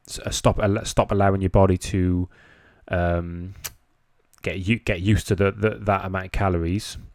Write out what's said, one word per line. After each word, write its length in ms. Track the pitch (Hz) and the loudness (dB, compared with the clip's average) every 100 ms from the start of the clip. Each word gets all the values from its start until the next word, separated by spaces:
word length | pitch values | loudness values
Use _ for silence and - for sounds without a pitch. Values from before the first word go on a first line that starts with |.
| - | -14
s-, 120 | - | -10
uh, 100 | - | -8
stop, 300 | - 120 104 | 0 0 2
al-, 260 | 107 104 - | 0 0 -2
stop 260 | - 107 | -2 0
allowing 300 | 101 98 98 | 2 2 2
your 80 | 95 | 2
body 300 | 98 95 92 | 4 4 4
to, 500 | - 98 90 90 90 _ - _ _ _ - | 0 0 0 0 -2 _ -20 _ _ _ -6
um, 640 | 92 87 87 87 85 90 98 - - _ _ _ _ _ _ | -2 0 -2 -4 -8 -12 -12 -16 -16 _ _ _ _ _ _
get 160 | - 85 | -6 -4
u-, 180 | 92 113 | 0 0
get 240 | - 92 | 0 -2
used 260 | 95 95 - | 2 2 2
to 60 | 98 | 2
the, 160 | 98 | 2
the, 280 | 104 107 104 | 2 -2 0
that 240 | 104 95 92 | -2 0 0
amount 200 | 95 92 | -6 -4
of 60 | |
calories. 640 | - 98 87 82 98 - - - | 0 2 2 0 -2 -6 -14 -18